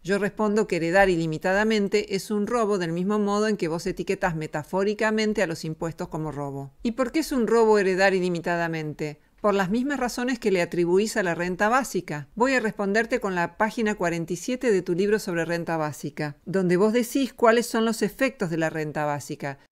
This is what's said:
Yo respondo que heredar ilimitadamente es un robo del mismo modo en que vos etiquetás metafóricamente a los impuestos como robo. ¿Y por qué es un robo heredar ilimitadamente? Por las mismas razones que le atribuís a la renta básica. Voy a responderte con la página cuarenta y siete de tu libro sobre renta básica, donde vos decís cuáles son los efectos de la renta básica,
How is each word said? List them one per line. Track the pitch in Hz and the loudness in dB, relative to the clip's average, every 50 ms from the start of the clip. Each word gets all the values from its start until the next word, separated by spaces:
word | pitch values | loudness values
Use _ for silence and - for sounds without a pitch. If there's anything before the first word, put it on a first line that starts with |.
| - | -4
Yo | 160 202 202 | -2 -2 0
respondo | 208 196 208 - 214 208 202 220 208 | 0 -4 -2 -2 0 0 2 2 0
que | - 190 | 0 0
heredar | 165 165 165 175 196 196 190 | -2 0 2 4 6 6 6
ilimitadamente | 175 165 165 160 156 151 - 185 190 202 214 220 220 208 196 190 214 208 208 - 196 | 4 0 0 -2 -4 -2 0 0 2 2 2 2 2 2 2 2 0 0 0 0 -4
es | 185 - - | -4 -4 -2
un | 214 208 202 | -2 -2 -2
robo | 214 240 240 220 202 208 | 0 0 0 2 2 0
del | 185 180 165 | 0 0 -2
mismo | 165 175 180 202 208 214 | -2 -2 0 0 0 0
modo | 208 202 202 208 214 220 | 0 0 2 0 2 0
en | 208 | 0
que | - 185 156 | 0 -2 -2
vos | 165 170 - | -2 -4 -4
etiquetás | 185 170 - 165 - 190 190 196 180 160 | -6 -6 -6 -4 -4 -4 -2 -2 -2 -2
metafóricamente | 156 156 151 - 151 139 - - 190 196 208 208 - 226 220 214 220 220 214 208 214 | -4 -6 -6 -6 -8 -6 -4 -2 -2 0 0 0 0 0 0 2 2 0 0 2 0
a | 190 | 0
los | 165 165 - - | -2 -2 -6 -6
impuestos | 156 160 - 175 165 156 - 180 - | -8 -6 -6 -6 -8 -6 -8 -10 -8
como | - 156 156 151 | -6 -6 -6 -6
robo. | 139 143 143 139 139 139 139 139 _ _ | -6 -6 -8 -8 -8 -10 -12 -12 _ _
¿Y | - 240 | -6 -4
por | 226 - 254 247 | -2 -2 -2 0
qué | - 320 | 0 -2
es | 302 - | -2 0
un | 294 254 220 | 0 0 2
robo | 196 220 233 226 220 214 208 | 4 6 6 6 6 6 6
heredar | 196 190 185 180 196 196 | 4 4 4 4 4 4
ilimitadamente? | 190 185 180 180 175 170 170 180 175 170 170 165 165 160 156 151 147 - 160 151 147 _ _ _ _ - | 4 2 0 0 -2 -2 -2 -2 0 0 0 -2 -2 -4 -4 -6 -6 -6 -8 -8 -8 _ _ _ _ -2
Por | - 208 196 | 0 2 2
las | 202 190 170 | 2 2 2
mismas | 214 254 247 285 285 285 | 0 0 0 -2 -2 -2
razones | 262 220 - 254 247 262 262 220 | -4 -4 -4 -4 -2 -2 -2 0
que | - 214 | 0 2
le | 190 180 | 2 2
atribuís | 175 170 - 170 175 170 180 190 220 214 - | 2 0 0 0 2 4 4 4 4 2 0
a | 226 190 | 0 0
la | 175 165 | 0 0
renta | 165 175 180 180 170 208 214 | 0 -2 -4 -2 0 2 2
básica. | 240 269 247 - - 185 - - 156 147 143 - - | 2 2 0 0 -4 -6 -4 -4 -8 -10 -10 -10 -2
Voy | 208 240 269 269 | 0 2 2 2
a | 247 | 2
responderte | 220 214 - - 202 196 202 220 233 226 262 240 | 0 -2 -4 -2 -2 0 0 0 0 0 -2 -4
con | - 196 185 | -2 -2 -2
la | 180 170 175 - | -2 -2 -2 0
página | - 214 214 - 247 220 214 208 | -2 -2 -2 0 -2 -2 -2 0
cuarenta | - 185 170 170 170 165 170 175 | 0 -2 -2 -2 -2 -4 -6 -6
y | |
siete | 160 - - 254 254 262 240 | -6 -4 -6 -4 -2 0 2
de | 202 185 | 2 2
tu | 175 - 175 | 2 0 0
libro | 170 202 196 214 208 | 0 2 2 2 0
sobre | - 202 175 170 165 | 0 -2 -2 -2 -2
renta | 160 170 170 165 175 165 | -2 -2 -4 -2 -4 -2
básica, | 160 151 151 143 - - 147 - - 151 147 139 _ - | -2 -2 -4 -6 -8 -10 -10 -8 -6 -6 -8 -8 _ -10
donde | - 175 190 185 170 180 | -2 -2 0 2 4 4
vos | 175 208 214 | 4 4 4
decís | 214 247 220 - - 277 269 - | 4 2 0 0 0 -2 -2 -2
cuáles | - - 240 226 226 240 226 | 0 4 4 6 6 6 2
son | - - 226 220 | 0 0 0 0
los | 226 220 - | 0 0 0
efectos | 214 185 - - 269 254 - - 208 160 | -2 -4 -2 -2 -2 -2 -2 -4 -4 -2
de | 170 160 | -2 0
la | 160 160 | -2 -2
renta | 156 156 151 151 143 156 151 | -2 -4 -6 -4 -4 -4 -2
básica, | 147 147 147 - - 151 - - 143 135 - _ _ | -2 -4 -4 -6 -10 -10 -8 -8 -10 -10 -10 _ _